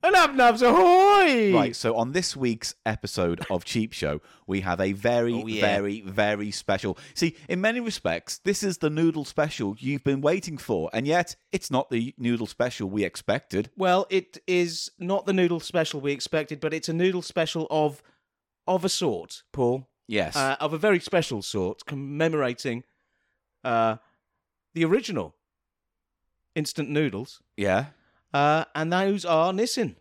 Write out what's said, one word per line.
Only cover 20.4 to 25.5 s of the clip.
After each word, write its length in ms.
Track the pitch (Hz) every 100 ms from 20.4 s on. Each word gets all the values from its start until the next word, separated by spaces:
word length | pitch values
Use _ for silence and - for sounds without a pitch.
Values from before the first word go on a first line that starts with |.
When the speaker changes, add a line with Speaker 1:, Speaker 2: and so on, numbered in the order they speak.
| 135 135
Speaker 1:
of 120 | 151
a 60 | 156
very 220 | 202 185
special 420 | - 180 156 113
sort, 420 | 98 107 92 - -
commemorating, 960 | 143 139 143 165 156 131 123 139 120 - _ _ _ _ _ _ _
uh, 320 | 131 117 113 110 _ _ _ _ _ _ _ 165
the 100 | 165
original 480 | 202 233 165 80 _ _